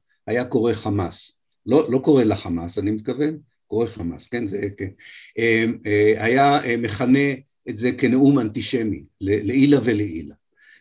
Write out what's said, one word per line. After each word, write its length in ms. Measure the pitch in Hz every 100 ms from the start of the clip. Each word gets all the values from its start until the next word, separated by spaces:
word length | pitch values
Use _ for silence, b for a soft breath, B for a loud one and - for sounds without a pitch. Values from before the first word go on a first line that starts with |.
| _ _ -
היה 180 | 120 127
קורא 280 | 131 117
חמאס. 680 | 107 110 101 85 - - - _ _ -
לא, 260 | 143 156
לא 80 | 131
קורא 240 | 156 139
לחמאס, 540 | 110 95 92 85 87 -
אני 140 | 98
מתכוון, 460 | 107 107 123 151 156 - _ _
קורא 180 | 107 117
חמאס, 420 | - 82 76 -
כן? 180 | 120 101
זה, 160 | 101 101 -
כן. 120 | 98 - B B B -
אה, 260 | 117 113 113 - 104
אה, 400 | 104 107 107 110
היה, 380 | 131 139 143
אה, 140 | 123 117
מכנה 520 | 117 101 123 139 143 131 - _ 123
את 80 | 107
זה 140 | 123
כנאום 480 | - 127 127 139 139
אנטישמי, 640 | 107 110 101 123 110 80 - _
ל-, 260 | 98 104 104
לעילה 320 | 131 139 139
ולעילה. 520 | 117 107 104 82 73 - _ b b b